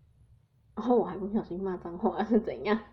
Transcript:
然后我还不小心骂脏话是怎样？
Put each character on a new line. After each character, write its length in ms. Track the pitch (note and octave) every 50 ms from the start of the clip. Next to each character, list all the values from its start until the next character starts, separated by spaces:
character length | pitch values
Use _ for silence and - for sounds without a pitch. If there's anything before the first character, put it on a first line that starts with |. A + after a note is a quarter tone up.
| _ _ _ _ - _ - _ _ _ _ _ _ _ _
然 100 | A3 A3+
后 100 | A#3+ B3
我 80 | A#3 E3+
还 140 | F3+ F3 F#3+
不 100 | F#3+ G#3
小 140 | G#3 G#3+ -
心 180 | - F3 F#3
骂 160 | G3 F#3+ F3+
脏 220 | F3 - F3 E3+ F3+
话 240 | - F#3+ F3 D#3+ G#3+
是 160 | - A#3 G#3+
怎 240 | A3 F3 B2+ A#2 C3
样？ 140 | G3+ G#3+ A3+ - -